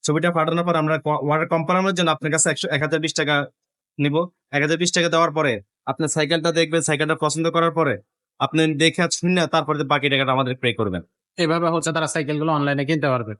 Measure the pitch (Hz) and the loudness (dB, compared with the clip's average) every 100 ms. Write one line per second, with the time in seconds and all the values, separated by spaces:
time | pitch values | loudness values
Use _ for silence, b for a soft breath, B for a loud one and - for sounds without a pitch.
0 | - 151 170 170 156 165 175 165 156 156 | 0 0 2 0 0 0 0 0 2 0
1 | 156 151 143 156 160 165 151 180 190 185 | 0 -2 0 0 0 -2 0 0 0 0
2 | 170 151 156 156 170 147 - 147 151 160 | 0 0 -2 0 0 -2 -2 -2 0 -2
3 | 156 - 147 147 139 _ _ _ _ - | -2 -2 0 0 -2 _ _ _ _ -2
4 | 143 147 175 _ _ 143 151 160 175 - | 0 0 -2 _ _ -2 0 0 0 0
5 | 170 165 165 156 147 110 - _ - 139 | 2 2 2 2 0 -2 -8 _ -8 -4
6 | 156 160 151 165 160 160 156 165 151 147 | -2 0 0 0 0 0 0 0 0 0
7 | 151 156 156 156 165 165 165 160 151 104 | 0 0 0 0 0 0 0 2 0 -2
8 | _ _ _ _ 135 156 160 147 160 160 | _ _ _ _ -2 2 2 4 2 2
9 | 175 - 175 180 160 165 147 151 139 147 | -2 0 0 0 2 0 0 -2 0 0
10 | 143 135 131 131 127 127 123 117 104 90 | 2 0 0 0 0 -2 -4 -2 -2 -4
11 | - _ _ - 165 165 165 165 165 160 | -10 _ _ -4 0 2 0 0 -2 -2
12 | 160 165 147 151 156 151 143 139 139 160 | -2 -2 -2 -2 0 0 0 0 0 0
13 | 143 127 110 107 | 0 0 -4 -10